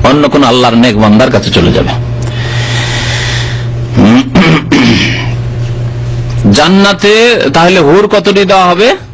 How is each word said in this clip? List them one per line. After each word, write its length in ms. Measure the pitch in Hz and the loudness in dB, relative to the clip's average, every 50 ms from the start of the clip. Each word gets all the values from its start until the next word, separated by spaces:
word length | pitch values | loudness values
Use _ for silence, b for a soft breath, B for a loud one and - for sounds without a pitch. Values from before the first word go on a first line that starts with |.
| - | 0
অন্য 240 | 123 135 147 147 139 | 0 0 2 0 0
কোন 160 | 143 147 139 | 2 0 0
আল্লাহর 300 | 120 117 123 123 120 113 | 2 2 2 2 2 2
নেক 240 | 117 120 127 107 107 | 2 2 2 2 2
বান্দার 320 | 107 107 104 110 131 131 | 2 2 4 4 2 2
কাছে 200 | 117 101 - - | 0 -2 -2 0
চলে 220 | - 92 85 82 | -2 0 0 2
যাবে। 160 | - 80 - - - - - - - - B B B B B B B B B B B B B B B B B B B B B B B B B B B B B B - - - - - - 196 208 233 262 254 - - 180 170 160 156 143 - - 139 - - - 113 92 - - - - - - - - - - - - - - - - - - - - - - - - - - - - - 101 | 0 0 -2 -2 -4 -6 -6 -6 -6 -6 B B B B B B B B B B B B B B B B B B B B B B B B B B B B B B -6 -6 -8 -2 0 2 2 4 2 2 0 0 0 0 2 2 2 0 0 -2 0 0 2 2 2 0 -2 -2 -4 -4 -4 -6 -6 -6 -6 -6 -6 -6 -6 -6 -6 -6 -6 -6 -6 -6 -6 -6 -6 -6 -6 -4 -4 0 2 2
জান্নাতে 880 | 101 143 151 165 190 196 202 202 196 - - 202 214 220 226 240 233 190 - 135 139 | 2 2 2 2 2 2 2 2 0 0 2 2 2 4 4 2 2 0 0 0 2
তাহলে 260 | 165 165 180 190 185 | 2 2 4 2 2
হুর 280 | 156 139 160 196 214 208 | 2 4 4 2 2 2
কতটি 360 | 214 202 170 202 190 202 202 | 0 0 0 2 0 0 2
দেওয়া 200 | 185 202 190 185 | 2 2 2 2
হবে? 320 | 180 175 175 214 247 381 370 - - | 2 2 2 2 0 0 -2 -8 -18